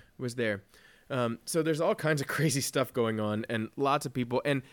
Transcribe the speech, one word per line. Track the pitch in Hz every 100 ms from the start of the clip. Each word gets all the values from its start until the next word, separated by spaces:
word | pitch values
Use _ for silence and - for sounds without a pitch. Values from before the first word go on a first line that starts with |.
| - -
was | 127 123
there. | 113 101 - - - - -
Um, | 135 120 117
so | - 170
there's | 160 156
all | 165
kinds | 214 156 151
of | 135
<laughs> | -
crazy | 156 135
stuff | - 143 127
going | - 113 110
on, | 104 107 113
and | 117 110 -
lots | 139 147 147
of |
people, | 127 120 123 143
and | 139 -